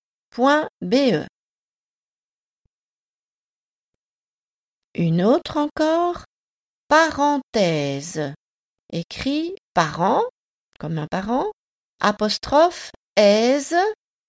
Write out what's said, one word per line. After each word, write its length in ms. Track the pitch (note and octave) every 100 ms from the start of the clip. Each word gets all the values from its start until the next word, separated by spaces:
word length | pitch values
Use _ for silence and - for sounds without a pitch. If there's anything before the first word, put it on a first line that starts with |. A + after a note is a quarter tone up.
| _ _ _
point 400 | - C4 D4+ D#4+ _
B 120 | F3+ B3 C4+
E. 120 | D#3 - _ _ _ _ _ _ _ _ _ _ _ _ _ _ _ _ _ _ _ _ _ _ _ _ _ _ _ _ _ _ _ _ _ _ _ _
Une 300 | - E3+ E3+
autre 340 | G3 D#4 - D#4
encore, 680 | D4 - D#4 E4 F4 F4 - _ _ _ _ _ _
Parenthèse, 1500 | G#3 G#3+ - D4 D4 - A3+ F3+ D#3 C#3+ C#3 D#3+ D#3+ C#3+ D3+ _ _ _ _ _
écrit 640 | E3+ E3+ - C4 D4 E4 F#4+ _
parent, 480 | - D#3+ D#3 F#3 C#4 B4 - _ _ _ _
comme 200 | D3+ D#3+
un 80 | D3+
parent, 440 | F3+ G3 B3 G#4 - _ _ _ _
apostrophe, 920 | G3+ G#3 G#3+ - - C#4+ E4+ E4+ - - _ -
aise, 600 | G#3 G#3 A#3+ C#4+ C#4 E4+ G4+ G#4+ _ _